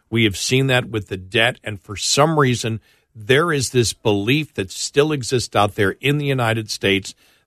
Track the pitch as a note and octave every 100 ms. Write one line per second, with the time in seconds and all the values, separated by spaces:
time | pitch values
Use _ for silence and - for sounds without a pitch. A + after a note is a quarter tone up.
0 | - A#2 A2 F#2 - B2+ C3+ B2+ A#2+ A2+
1 | G2 F#2+ F#2 A2+ A#2 A#2+ A2 G2+ - G2
2 | - - D#3 D#3 C3 A#2+ A2+ A2 _ _
3 | _ A2+ G#2 C3+ E3+ C#3+ A#2+ B2 A2+ -
4 | A2+ G#2 G#2 D3+ D3 - F#2+ - - C#3+
5 | D#3 D3 A2+ B2 - A2 G2+ - G2 -
6 | C3+ D3 C#3+ C3 A2+ A2+ A2 - G2+ G2
7 | F#2+ - _ _